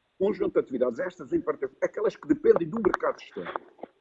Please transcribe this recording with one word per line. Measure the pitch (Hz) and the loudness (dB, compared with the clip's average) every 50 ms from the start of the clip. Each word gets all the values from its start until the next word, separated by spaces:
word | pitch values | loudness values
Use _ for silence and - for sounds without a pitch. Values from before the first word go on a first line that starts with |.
| _ _ _ - | _ _ _ -2
conjunto | 185 202 202 180 - - - | 0 0 0 0 -2 0 0
de | 170 | 0
atividades, | 143 - 131 117 127 127 117 135 | 0 0 -2 -2 0 0 0 -2
estas | 180 185 - - 151 120 170 | -4 -6 -8 -10 -6 -4 -4
em | 170 | -2
particular, | - - 143 - - - - _ | -2 -2 -4 -4 -6 -8 -6 _
aquelas | - - - - - - - | -6 -4 -2 -2 -2 -2 -2
que | - - - | -2 -2 -2
dependem | 302 - - 226 - - - 156 | 0 4 6 6 6 6 4 -4
do | 160 226 | -2 0
mercado | 220 - - - - 587 - - | 0 2 2 2 0 -2 -4 -4
externo, | - - - - 170 - - - - - - - - - _ _ | -8 -16 -12 -12 -10 -10 -10 -12 -12 -16 -20 -18 -18 -18 _ _